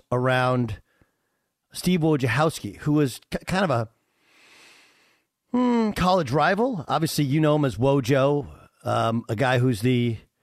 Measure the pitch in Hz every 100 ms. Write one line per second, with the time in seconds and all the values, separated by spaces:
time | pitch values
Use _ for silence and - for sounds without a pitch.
0 | - 123 127 127 127 127 120 101 _ _
1 | _ _ _ _ _ _ _ - 175 180
2 | 156 151 123 120 156 - 101 90 151 147
3 | 139 - - - - 185 190 120 110 _
4 | _ _ _ _ _ - - - _ _
5 | _ _ _ _ _ 240 247 233 220 196
6 | 180 190 135 143 151 196 254 208 117 139
7 | 160 - 143 151 151 151 139 98 135 143
8 | 113 139 139 147 - - - _ 117 113
9 | 113 117 - 110 127 127 127 107 120 123
10 | 120 110 - _